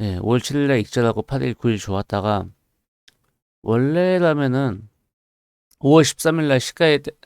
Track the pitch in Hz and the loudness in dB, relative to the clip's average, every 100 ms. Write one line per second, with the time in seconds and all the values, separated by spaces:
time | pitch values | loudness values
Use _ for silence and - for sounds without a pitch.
0 | 107 90 101 123 - 143 143 131 104 - | -6 -4 0 0 0 -2 0 0 0 0
1 | 117 110 - 135 131 113 123 107 - 98 | 0 0 -4 -4 -4 -2 -2 -2 -2 -6
2 | - 101 104 104 92 - _ _ _ _ | -4 -4 -2 -2 -4 -14 _ _ _ _
3 | _ _ _ _ _ _ 104 113 139 165 | _ _ _ _ _ _ -2 0 0 0
4 | 185 185 170 147 135 131 135 98 104 _ | 2 2 2 2 0 0 -2 -4 -12 _
5 | _ _ _ _ _ _ _ _ 135 156 | _ _ _ _ _ _ _ _ 4 6
6 | 139 - 160 165 151 131 - - 165 143 | 4 0 -2 0 0 0 -2 0 2 2
7 | 143 - | -2 -16